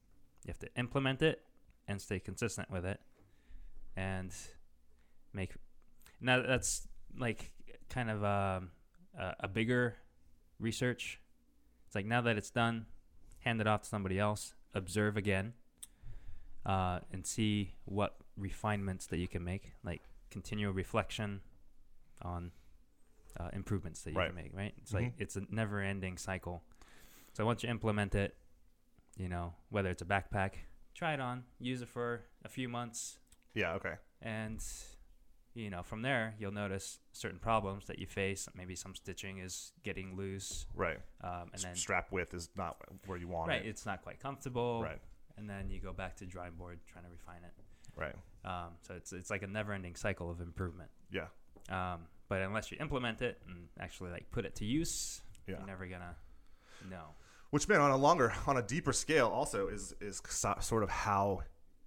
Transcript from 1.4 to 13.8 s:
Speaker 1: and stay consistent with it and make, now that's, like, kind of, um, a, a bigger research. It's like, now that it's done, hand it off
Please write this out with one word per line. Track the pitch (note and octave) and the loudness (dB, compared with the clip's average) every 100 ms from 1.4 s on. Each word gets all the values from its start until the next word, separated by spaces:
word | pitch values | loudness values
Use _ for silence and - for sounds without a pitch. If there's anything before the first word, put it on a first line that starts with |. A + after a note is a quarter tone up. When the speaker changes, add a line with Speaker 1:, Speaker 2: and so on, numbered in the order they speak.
| - - - - - | -6 -20 -20 -14 -6
Speaker 1:
and | G2 | -4
stay | - F#2+ | 0 -2
consistent | - F#2 A#2 - - | -2 -2 -2 -2 -4
with | F#2 | -2
it | F2 G#2 - - - - - - - - - F#2+ | -2 -4 -8 -20 -20 -20 -14 -10 -8 -8 -6 -2
and | F#2+ F#2 F#2 - - - - - - - - - - | 0 -2 -4 -8 -10 -14 -18 -20 -20 -20 -20 -20 -8
make, | G2+ F2+ - - - - - - - | -4 -4 -4 -12 -14 -18 -18 -18 0
now | B2 B2+ | 6 6
that's, | B2 B2+ - - - - - - | 8 4 4 -2 -4 -10 -8 -2
like, | A#2+ - - - - - - | 0 0 -6 -10 -12 -12 -4
kind | B2+ A2+ | -2 0
of, | G#2+ | 2
um, | G#2 G2+ G2 F#2 F#2 - - - - - | 4 4 4 2 -2 -12 -20 -20 -16 -6
a, | F#2 - | -4 -2
a | G2 | 0
bigger | G#2 A2+ B2 A#2+ A2+ - - - - - - | 2 6 6 4 0 -16 -20 -20 -20 -20 -2
research. | A2+ - B2 A#2 - - - - _ - - _ - | -2 2 0 0 -4 -8 -14 -20 _ -20 -20 _ -4
It's | |
like, | G#2 G#2 | -2 4
now | A#2+ | 6
that | A#2 G#2 | 6 4
it's | - | 2
done, | A#2+ A#2 A2+ A2 - - - - - | 4 4 4 -4 -14 -16 -20 -18 -4
hand | B2 A2+ | 2 6
it | G#2+ | 6
off | G#2 | 6